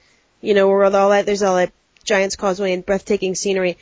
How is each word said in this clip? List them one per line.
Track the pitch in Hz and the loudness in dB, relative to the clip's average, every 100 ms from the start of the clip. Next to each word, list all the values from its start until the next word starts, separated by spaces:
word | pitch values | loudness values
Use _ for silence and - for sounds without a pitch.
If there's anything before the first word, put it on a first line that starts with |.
| _ _ _ _ | _ _ _ _
you | 226 202 | 0 2
know, | 196 | 4
where | 196 196 | 4 2
all | 196 196 | 4 2
that, | 202 202 | 2 0
there's | 202 | -2
all | 202 180 | 0 0
that | 180 - _ _ - | -2 -6 _ _ -4
Giant's | 202 196 - | -2 -2 -2
Causeway | 202 185 196 | -4 -2 -2
and | 180 180 | -4 -2
breathtaking | 190 - 202 185 180 | -4 -2 -4 -2 -4
scenery, | 202 190 180 170 | -4 -2 -2 -4